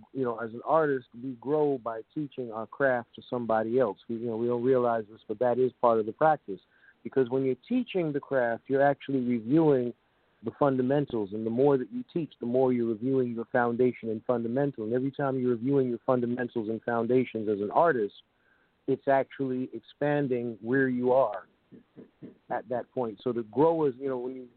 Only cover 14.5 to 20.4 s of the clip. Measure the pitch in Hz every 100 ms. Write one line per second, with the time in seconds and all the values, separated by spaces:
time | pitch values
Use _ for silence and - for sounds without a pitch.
14.5 | 127 143 117 107 127 135 - 139 131 123
15.5 | 117 131 139 127 117 - 127 120 123 123
16.5 | 120 107 110 - 117 113 127 117 113 107
17.5 | 101 101 131 170 127 101 - _ _ _
18.5 | _ _ _ - 131 139 135 127 - 135
19.5 | 127 127 113 - - 147 147 139 123